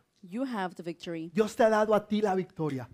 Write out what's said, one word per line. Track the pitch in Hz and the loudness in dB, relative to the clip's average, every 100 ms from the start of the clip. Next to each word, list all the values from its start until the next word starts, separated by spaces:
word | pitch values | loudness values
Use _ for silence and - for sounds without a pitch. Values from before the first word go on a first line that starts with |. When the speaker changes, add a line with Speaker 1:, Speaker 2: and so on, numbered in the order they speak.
| _ _ | _ _
Speaker 1:
You | 180 214 | -12 -6
have | 269 220 180 | -4 -4 -6
the | 185 | -8
victory. | 175 160 180 165 165 | -12 -10 -10 -8 -4
Speaker 2:
Dios | 185 214 | 0 0
te | - | 4
ha | 226 | 4
dado | 214 214 | 4 4
a | 208 208 | 2 2
ti | 208 | 0
la | 208 | 2
victoria. | 190 180 - 156 131 120 | 0 -4 -4 -4 -4 -8